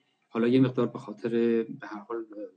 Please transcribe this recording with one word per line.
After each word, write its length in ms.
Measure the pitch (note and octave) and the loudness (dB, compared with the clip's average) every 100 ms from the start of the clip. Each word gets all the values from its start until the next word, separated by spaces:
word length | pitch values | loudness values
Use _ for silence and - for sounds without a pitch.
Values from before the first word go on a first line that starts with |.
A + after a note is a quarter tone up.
| _ _ _ | _ _ _
حالا 200 | A#2 A#2+ | 0 4
یه 120 | C3 | 6
مقدار 260 | B2+ B2 A2+ | 4 2 -2
به 120 | - | -4
خاطر 300 | - G#2+ A#2 A#2 A#2 A2+ | -14 -8 -2 2 2 2
به 240 | A2+ C3 - | 0 -8 -12
هر 140 | G#2 | -14
حال 240 | G#2 A#2 A2 G#2 F#2+ | -10 -10 -10 -12 -14